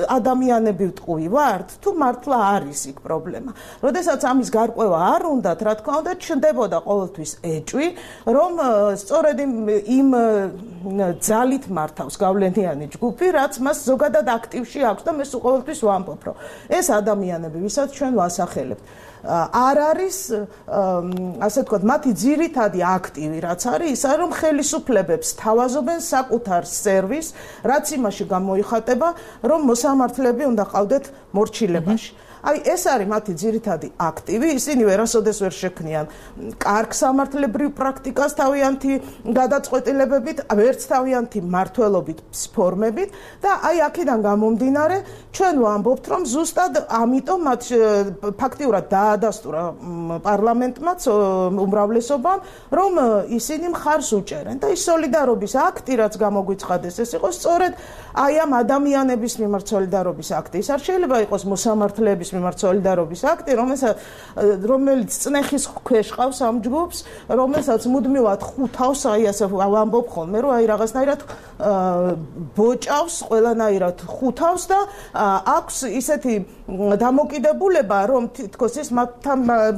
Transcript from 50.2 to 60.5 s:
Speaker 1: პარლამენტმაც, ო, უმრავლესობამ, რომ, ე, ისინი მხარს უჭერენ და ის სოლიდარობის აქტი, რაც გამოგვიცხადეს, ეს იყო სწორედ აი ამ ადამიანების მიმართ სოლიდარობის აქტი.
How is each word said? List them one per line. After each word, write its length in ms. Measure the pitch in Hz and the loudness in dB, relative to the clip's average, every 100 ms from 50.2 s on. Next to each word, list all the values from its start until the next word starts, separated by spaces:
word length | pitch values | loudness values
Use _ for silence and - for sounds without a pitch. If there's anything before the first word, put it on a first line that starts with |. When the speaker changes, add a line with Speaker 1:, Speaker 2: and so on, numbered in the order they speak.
Speaker 1:
პარლამენტმაც, 800 | 196 202 226 240 254 254 330 359 | 0 2 4 2 0 -2 -4 -2
ო, 160 | 262 208 196 185 185 | 2 2 2 2 0
უმრავლესობამ, 840 | 190 190 214 208 226 233 285 320 381 - - - | 0 2 2 2 2 0 0 0 -2 -4 -18 -2
რომ, 240 | 311 392 | 2 2
ე, 140 | 339 240 208 - | 4 4 2 0
ისინი 340 | 233 - 311 349 | -4 -4 -4 -4
მხარს 420 | 339 302 302 - | -2 0 0 2
უჭერენ 460 | 208 - 151 170 269 | -2 -2 -8 -8 -4
და 140 | 415 | -2
ის 100 | 359 | 0
სოლიდარობის 720 | 349 330 311 311 254 214 202 262 | 2 2 2 2 2 0 0 0
აქტი, 380 | 349 - - 247 | 0 -2 -2 0
რაც 180 | 208 196 | 0 0
გამოგვიცხადეს, 800 | 208 202 190 196 - 180 175 - | 0 0 -2 -4 -2 -4 -4 -6
ეს 160 | 233 | -4
იყო 160 | - - | -2 -2
სწორედ 460 | 349 - 349 359 - - - - | -2 2 2 2 -4 -14 -18 -8
აი 200 | - 277 311 | 0 2 2
ამ 120 | 311 | 2
ადამიანების 800 | 247 226 269 285 277 262 247 233 - | 2 2 2 2 2 2 0 -2 -2
მიმართ 300 | 208 202 190 | -2 -2 -2
სოლიდარობის 640 | 202 190 196 180 160 156 | -2 0 0 0 -4 -4
აქტი. 260 | 160 - | -6 -4